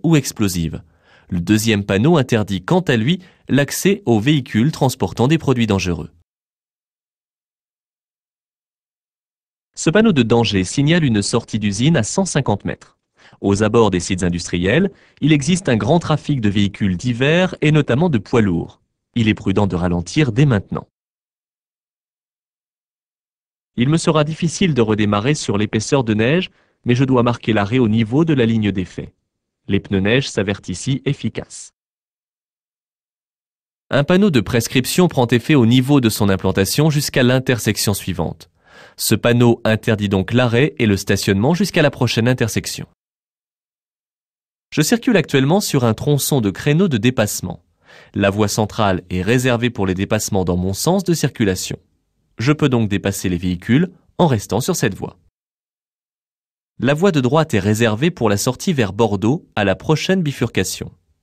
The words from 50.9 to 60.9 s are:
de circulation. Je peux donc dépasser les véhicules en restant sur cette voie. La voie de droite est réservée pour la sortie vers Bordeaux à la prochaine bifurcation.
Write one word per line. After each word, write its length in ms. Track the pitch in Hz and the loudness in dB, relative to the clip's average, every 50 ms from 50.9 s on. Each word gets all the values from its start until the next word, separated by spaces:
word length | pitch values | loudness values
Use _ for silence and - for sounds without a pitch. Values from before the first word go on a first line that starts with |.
| 175 202 180 | 0 0 0
de 100 | - 175 | -2 -2
circulation. 640 | 156 - 135 - - 120 98 92 92 - - - - _ _ _ _ _ _ _ _ _ _ _ - | -2 -2 -4 -2 -2 -2 -2 -2 -2 -6 -10 -10 -12 _ _ _ _ _ _ _ _ _ _ _ -4
Je 140 | 113 131 151 | 0 0 0
peux 160 | 147 156 143 | 2 0 0
donc 200 | 127 117 113 101 | 2 0 0 0
dépasser 400 | 101 98 - 98 95 - - 98 | -2 -2 -2 -2 -4 -4 -4 -4
les 100 | 90 87 | -4 -2
véhicules 520 | 87 90 90 87 - - 117 139 180 180 - _ _ _ _ - | -2 -4 -4 -4 -2 0 2 2 0 0 -6 _ _ _ _ 2
en 80 | 180 | 2
restant 340 | 160 131 107 - - 98 101 | 2 2 0 -2 -2 -4 -4
sur 160 | 127 - 175 | -2 -2 -2
cette 180 | - - 117 95 | -2 -2 -2 -2
voie. 240 | 87 - - - _ _ _ _ _ _ _ _ _ _ _ _ _ _ _ _ _ _ _ _ _ _ _ _ _ _ _ _ _ _ _ _ - | -4 -10 -12 -14 _ _ _ _ _ _ _ _ _ _ _ _ _ _ _ _ _ _ _ _ _ _ _ _ _ _ _ _ _ _ _ _ -4
La 140 | 110 123 147 | 0 0 0
voie 200 | 151 175 202 170 | 2 2 2 2
de 80 | 151 | 2
droite 340 | 127 123 127 160 156 151 - | 2 2 2 2 2 2 0
est 40 | 104 | 0
réservée 520 | 90 104 107 104 120 113 107 107 139 175 | 0 0 2 2 2 0 0 0 -2 -2
pour 180 | 175 - 120 107 | -2 0 0 0
la 80 | 101 | 0
sortie 380 | 101 - 135 123 - - - 180 | 0 -2 -2 -4 -4 -4 -4 -2
vers 180 | 139 117 98 95 | 0 -2 -2 0
Bordeaux 560 | 101 117 107 101 98 90 107 139 165 - _ - | 0 0 0 0 0 0 0 0 -2 -4 _ -4
à 80 | - 104 | -2 0
la 120 | 98 92 | 0 0
prochaine 460 | - - - 156 151 - - 190 190 175 | -2 0 -2 -2 0 0 0 0 0 0
bifurcation. 720 | 147 131 - 123 113 - - 95 - - - - - | -2 -4 -4 -4 -4 -2 -2 -4 -4 -6 -10 -12 -14